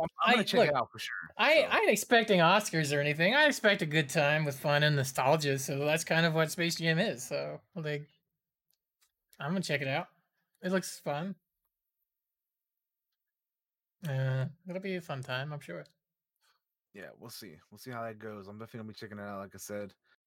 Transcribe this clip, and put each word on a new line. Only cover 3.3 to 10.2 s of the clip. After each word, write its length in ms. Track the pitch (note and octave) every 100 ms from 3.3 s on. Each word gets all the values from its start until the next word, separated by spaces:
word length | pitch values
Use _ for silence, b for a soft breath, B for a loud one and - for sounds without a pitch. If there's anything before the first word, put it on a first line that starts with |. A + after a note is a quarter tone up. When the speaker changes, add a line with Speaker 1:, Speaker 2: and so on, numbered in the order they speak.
| C4+
Speaker 2:
I 120 | D4+
expect 340 | - G#3+ G3+
a 40 | D#3+
good 220 | D#3 D3
time 360 | E3+ C#3+ D3+ D3+
with 120 | C3+
fun 260 | D#3 D3
and 120 | D3+ C#3+
nostalgia, 640 | C3+ - C3 D#3+ D3 C3+
so 200 | C3+ C#3
that's 240 | D3 D#3+ -
kind 200 | E3 E3+
of 80 |
what 180 | D#3+ D#3
Space 240 | - E3+ E3
Jam 240 | E3 D#3+
is. 280 | G#3+ B2 -
So, 320 | C#3+ D3 D3+ _ F3+
like, 320 | D3+ D3 D3+ _ _ _ _ _ _ _ _ _ _ _ _ -
I'm 100 | C#3+
gonna 100 | F#3+
check 200 | E3 D3
it 60 | C#3
out. 200 | C#3+ F3+ _